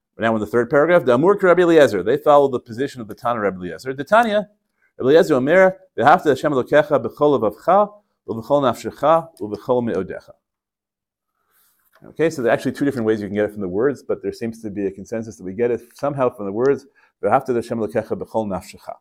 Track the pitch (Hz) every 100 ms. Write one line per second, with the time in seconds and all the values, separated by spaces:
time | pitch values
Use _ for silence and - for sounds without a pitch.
0 | _ - 113 110 101 120 117 143 156 175
1 | 127 123 175 202 185 175 175 160 131 101
2 | 92 147 151 143 139 120 - 113 139 127
3 | 104 101 120 117 101 92 90 80 127 135
4 | 139 214 233 208 202 _ _ _ _ -
5 | 127 160 160 135 135 185 190 185 _ -
6 | 127 165 156 127 156 135 117 147 151 139
7 | 117 - 147 131 107 - - 196 208 -
8 | _ _ - 113 110 143 127 110 110 -
9 | 147 165 151 - 104 104 - 123 117 90
10 | 87 - - - _ _ _ _ _ _
11 | _ _ _ _ _ _ _ _ _ _
12 | 107 - 160 156 113 127 135 120 139 131
13 | 110 110 101 104 104 107 95 95 139 123
14 | - 98 98 98 117 110 107 98 98 95
15 | 95 113 110 - 92 98 120 117 - -
16 | 143 135 123 - 101 104 135 139 - _
17 | _ - 101 131 139 117 110 113 104 110
18 | 107 101 95 117 107 90 - - - -